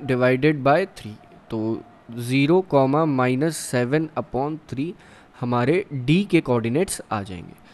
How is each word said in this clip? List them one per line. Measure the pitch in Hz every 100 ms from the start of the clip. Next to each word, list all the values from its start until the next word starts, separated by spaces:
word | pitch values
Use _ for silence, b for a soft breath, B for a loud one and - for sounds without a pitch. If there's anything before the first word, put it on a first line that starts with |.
| 139
divided | 123 127 127 151 151
by | 131 156 190 -
three, | 107 107 - - -
तो | 113 110 113 - - - 117
ज़ीरो | 120 131 143 180
कॉमा | 185 143 135 147
माइनस | 160 135 127 127 160 156
सेवन | - 123 123 151 156 -
upon | - 123 143 156 -
थ्री | 123 165 - B B B -
हमारे | 120 120 123 - -
डी | 139 123 170 202
के | 165
कोऑर्डिनेट्स | 143 123 113 135 196 - -
आ | 110
जाएंगे। | 101 90 - - B